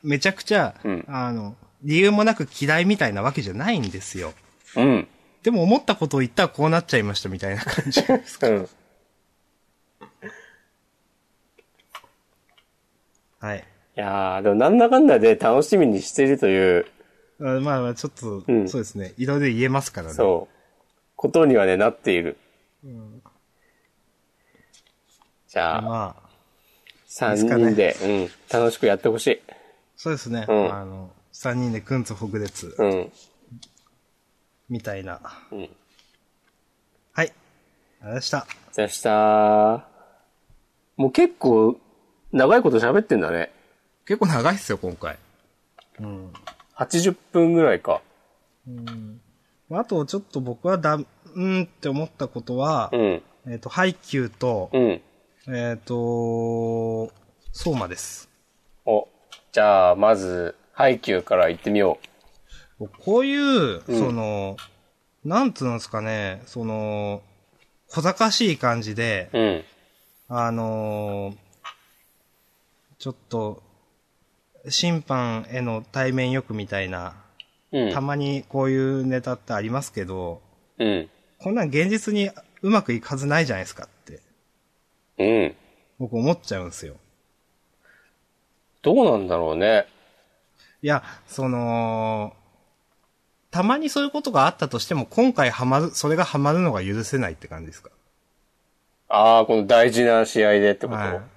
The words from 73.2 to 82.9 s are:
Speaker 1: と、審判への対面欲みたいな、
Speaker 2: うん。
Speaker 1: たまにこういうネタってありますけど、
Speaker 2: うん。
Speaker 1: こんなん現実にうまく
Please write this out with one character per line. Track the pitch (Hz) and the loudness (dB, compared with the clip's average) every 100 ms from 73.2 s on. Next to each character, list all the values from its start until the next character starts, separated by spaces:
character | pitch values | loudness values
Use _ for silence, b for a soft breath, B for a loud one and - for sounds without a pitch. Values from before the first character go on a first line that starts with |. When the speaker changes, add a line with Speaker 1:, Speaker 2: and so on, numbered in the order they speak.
| _ | _
Speaker 1:
と、 | 117 107 107 _ _ _ _ _ _ _ _ _ _ - | -6 -6 -10 _ _ _ _ _ _ _ _ _ _ -6
審 | - 175 165 - | -2 0 -2 -2
判 | 131 120 113 113 | -4 -4 -6 -8
へ | 127 | -8
の | 123 110 110 | -6 -6 -8
対 | 139 131 | -4 -2
面 | 131 127 | -2 -2
欲 | 131 - | -4 -6
み | 107 98 | -10 -6
た | 101 | -6
い | 95 | -6
な、 | 92 90 104 _ _ - _ _ | -6 -10 -14 _ _ -20 _ _
Speaker 2:
う | 143 113 | -2 -2
ん。 | |
Speaker 1:
た | 113 | -2
ま | 139 143 | -4 -4
に | 143 139 - | -4 -6 -6
こ | 135 | -2
う | 135 | 0
い | 131 | 0
う | 135 135 131 | 0 -2 -2
ネ | 127 | -4
タ | 123 | -4
っ | 123 | -10
て | _ | _
あ | 110 | -6
り | 107 | -4
ま | 127 | -6
す | 139 | -6
け | - | -10
ど、 | 92 92 90 82 _ _ _ _ | -8 -8 -8 -10 _ _ _ _
Speaker 2:
う | |
ん。 | 113 98 80 _ _ _ | -2 -2 -6 _ _ _
Speaker 1:
こ | 180 | -6
ん | |
な | 226 | -4
ん | 170 | -2
現 | 135 180 | -2 -2
実 | 214 - | -2 -2
に | 208 196 - _ _ | -4 -4 -6 _ _
う | 196 | 0
ま | 214 | 0
く | 196 | 0